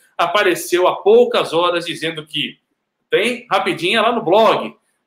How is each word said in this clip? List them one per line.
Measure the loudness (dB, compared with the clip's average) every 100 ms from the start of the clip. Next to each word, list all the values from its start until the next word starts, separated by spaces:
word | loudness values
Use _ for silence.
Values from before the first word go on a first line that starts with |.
| _ -4
apareceu | -2 0 0 0 -2 0 0
há | 0
poucas | 4 4 4 0 -2
horas | -2 0 -2 -6
dizendo | -8 -8 -8 -10
que | -8 -8 -10 _ _ _ _ _
tem, | -2 -2 -4 -4
rapidinho, | -2 -2 -4 -2 0
é |
lá | 0
no | -2
blog, | 2 4 4 2 -4 -14 _ _